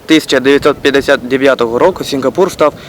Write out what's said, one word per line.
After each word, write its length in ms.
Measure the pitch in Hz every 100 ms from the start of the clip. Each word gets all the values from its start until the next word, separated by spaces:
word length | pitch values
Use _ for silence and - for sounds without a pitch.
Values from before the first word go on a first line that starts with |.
| -
тисяча 340 | 156 - 139
дев'ятсот 380 | 127 139 151 139
п'ятдесят 500 | 143 139 135 135 123
дев'ятого 520 | 131 135 127 117 120
року 240 | 165 185
Сінгапур 480 | 139 135 127 143 185
став 220 | - 151 -